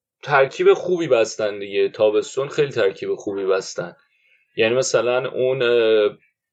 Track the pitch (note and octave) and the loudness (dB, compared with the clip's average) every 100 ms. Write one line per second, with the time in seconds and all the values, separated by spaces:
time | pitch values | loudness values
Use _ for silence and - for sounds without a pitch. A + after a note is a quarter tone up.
0 | _ _ C#3 C#3+ C3+ - F#3 F#3 F3+ F3 | _ _ 0 2 2 4 4 4 0 -2
1 | D3+ A#2 A2 - G#2 G2+ G2+ G2 G2 - | 2 2 2 -2 -6 -6 -4 -2 -2 2
2 | G#2+ G#2+ G2 C3 C#3 - C#3 A#2+ G2 - | 2 2 -2 -6 -4 -2 -2 0 -2 -2
3 | G2 F#2 G#2 G2 F#2+ F#2+ - - F2+ - | -6 -6 -6 -4 -2 -2 -2 -10 -12 -14
4 | _ _ _ _ _ - A2+ B2+ C3 B2 | _ _ _ _ _ -2 0 0 0 0
5 | A#2+ B2+ C3 - B2+ C3+ A#2+ A#2+ A2 A2 | 0 -2 -2 -2 -2 0 0 2 4 4
6 | G#2 - _ _ _ | 2 -2 _ _ _